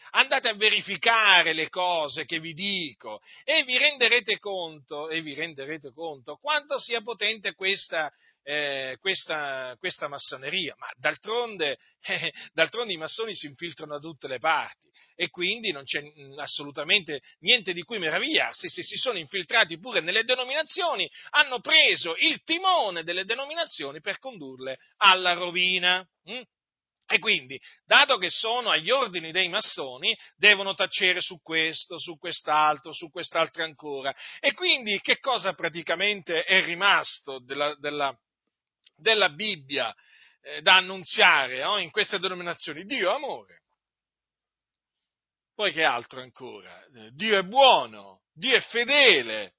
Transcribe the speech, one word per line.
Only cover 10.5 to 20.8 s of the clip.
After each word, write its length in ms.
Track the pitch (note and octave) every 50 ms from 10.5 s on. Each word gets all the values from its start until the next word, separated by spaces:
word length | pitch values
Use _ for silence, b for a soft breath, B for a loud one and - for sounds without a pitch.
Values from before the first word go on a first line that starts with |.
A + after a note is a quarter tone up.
| F3 F#3+ F3 C3+ A#2
Ma 100 | - - - -
d'altronde, 840 | - B2+ D3+ D3+ - - G3 A3 A#3+ A#3+ A#3 G#3+ F#3+ D#3+ C#3+ C3 b b b
<laughs> 160 | b _ -
eh, 260 | - F#3+ E3+ D3+ E3 B B B B _
d'altronde 400 | D#3+ E3 D#3 - A3+ A#3+ A3 F#3
i 60 | D#3+
massoni 360 | D#3+ D#3 - - A3+ A3+ G3
si 120 | - -
infiltrano 480 | D3 C#3 - F3 E3+ D#3 - D#3+ D3 D3
da 60 | D3
tutte 280 | C#3+ E3 D#3+ - - C#3
le 100 | C3 B2
parti 500 | A#2 D#3+ D#3+ C#3+ A#2+ G#2+ - - _ _ b b b b b
e 140 | - F3 D#3+
quindi 420 | - - F3 F3+ G#3 A#3+ A3 G#3 E3
non 120 | C#3 C3
c'è, 160 | B2+ - D#3 D3
mm, 360 | D3+ D3+ D3+ C#3 C#3 C3+ D3
assolutamente 840 | C#3+ C3 - - D3 C#3+ C3+ D#3 D3+ D#3 F#3+ G#3 F3 D3 D3+ C3+ b b b _
niente 320 | - F3+ B3 B3 F#3 F#3 F3
di 100 | F3 F3
cui 160 | - A#3 G#3+
meravigliarsi. 720 | F3 D#3+ D#3 F3+ A#3 C#4+ D#4+ G#3 C3 A#2 A#2 - - F3
Se 140 | - - E3+
si 140 | - -
sono 220 | G3+ - C4 A3+ F3+
infiltrati 600 | D#3+ C#3 - G3 E3+ - A#3+ A3+ G#3+ D#3+ E3 D#3+
pure 200 | F3+ B3+ A3 F#3
nelle 240 | D#3 E3 F#3 A3 A3+
denominazioni, 840 | A#3 B3+ B3+ B3+ B3 C4+ D4+ D#4 - - F4+